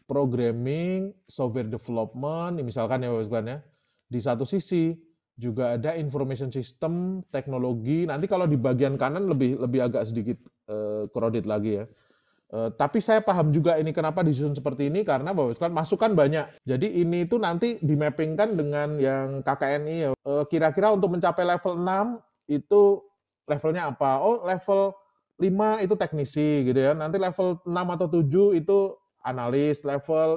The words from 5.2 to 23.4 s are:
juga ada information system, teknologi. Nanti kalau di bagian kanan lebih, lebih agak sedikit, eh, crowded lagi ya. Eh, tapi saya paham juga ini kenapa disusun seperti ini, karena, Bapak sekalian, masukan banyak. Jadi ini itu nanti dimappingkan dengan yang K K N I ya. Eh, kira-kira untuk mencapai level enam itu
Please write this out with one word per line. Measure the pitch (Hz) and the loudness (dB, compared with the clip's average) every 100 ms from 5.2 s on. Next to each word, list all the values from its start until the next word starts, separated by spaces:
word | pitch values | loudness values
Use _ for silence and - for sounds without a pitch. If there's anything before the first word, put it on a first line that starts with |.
| _ - | _ -10
juga | 120 110 123 | -6 -2 -2
ada | 120 151 170 | -2 -2 -4
information | 151 135 135 127 131 | -4 -4 -4 -4 -6
system, | 131 123 - 160 175 185 190 - | -6 -8 -6 -4 -2 -4 -6 -6
teknologi. | 139 135 131 127 117 113 160 | -8 -4 -2 -2 -2 0 0
Nanti | 170 147 190 | 0 -2 -2
kalau | 190 | 0
di | 170 143 | 2 2
bagian | 131 123 135 139 | 2 2 2 0
kanan | 135 165 | -2 0
lebih, | 196 143 127 131 | 0 2 2 0
lebih | 123 127 123 | 0 0 0
agak | 120 110 | 0 -2
sedikit, | 113 107 120 - _ - | -4 -4 -6 -10 _ -10
eh, | 107 107 107 104 | -6 -4 -4 -4
crowded | 120 113 113 101 | -2 -2 0 -2
lagi | 107 107 101 | -2 0 -2
ya. | 113 _ _ _ _ _ - | -6 _ _ _ _ _ -10
Eh, | 113 113 - | -6 -4 -2
tapi | 139 226 | 0 0
saya | 214 220 | 4 2
paham | 214 180 156 | 4 2 4
juga | 147 156 156 | 4 4 2
ini | 156 | 0
kenapa | 151 156 175 | -2 -2 2
disusun | 165 135 147 | 2 2 -2
seperti | 135 143 131 143 | -2 -4 -2 -2
ini, | 180 | -2
karena, | 202 135 151 | 0 0 0
Bapak | 190 127 117 | 0 0 0
sekalian, | 170 | -2
masukan | 165 160 - 226 | -2 -2 0 2
banyak. | 180 139 156 147 - - | 4 4 2 -4 -10 -4
Jadi | 127 214 | -2 0
ini | 175 170 175 | 0 0 0
itu | 175 240 | 0 0
nanti | 190 170 233 233 | 0 0 -2 0
dimappingkan | 147 147 151 151 156 160 214 | 0 2 0 0 -2 0 0
dengan | 185 147 147 151 151 | 0 0 -2 -2 0
yang | 135 135 135 139 | 0 0 -2 -4
K | 135 139 | -2 0
K | 139 147 | 0 -2
N | 151 | -2
I | 165 | -2
ya. | 147 | -2
Eh, | 131 139 143 147 | -2 -2 -2 0
kira-kira | 165 160 175 208 | 2 2 4 2
untuk | 202 185 | 4 2
mencapai | 175 175 170 175 | 2 0 0 0
level | 175 185 175 180 | 0 -2 -2 -2
enam | 190 226 226 _ _ | -2 -2 -6 _ _
itu | - 147 - 208 202 196 - _ _ _ | -4 -4 4 6 6 4 -4 _ _ _